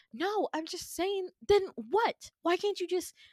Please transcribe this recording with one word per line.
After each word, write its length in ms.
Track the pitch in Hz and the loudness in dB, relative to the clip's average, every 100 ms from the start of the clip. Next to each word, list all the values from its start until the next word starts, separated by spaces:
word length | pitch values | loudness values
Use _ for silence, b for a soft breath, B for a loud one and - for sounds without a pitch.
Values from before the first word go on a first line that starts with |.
| B | B
"No, 360 | 226 359 415 - | -4 -2 0 -2
I'm 140 | 311 320 | -2 -6
just 280 | 359 - | -8 -8
saying." 360 | - 381 403 370 - - | -4 -2 -2 -4 -4 4
"Then 160 | 403 381 - | 4 4 -6
what? 540 | 220 381 466 - - _ | -2 2 2 0 -10 _
Why 140 | 320 349 | 0 2
can't 240 | 415 392 | 0 -2
you 60 | 349 | -2
just 280 | 359 - - b | -2 -4 -10 b